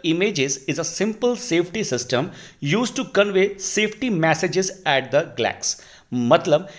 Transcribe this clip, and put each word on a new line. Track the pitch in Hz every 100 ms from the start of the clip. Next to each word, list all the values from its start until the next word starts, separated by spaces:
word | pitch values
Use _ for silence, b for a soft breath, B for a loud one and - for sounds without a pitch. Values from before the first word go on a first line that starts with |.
| 165
images | 160 196 143 135 - -
is | 147
a | 160 -
simple | 208 220 240 240 -
safety | 165 175 220 185
system | 123 113 123 160 B B B
used | 143 185 247
to | - 247 -
convey | 202 190 196 - - -
safety | 214 214 262
messages | 185 160 156 185 185 185 - -
at | 135 127
the | 143 165 123
glance। | 107 - - - B B B
मतलब, | 123 120 - - 151 185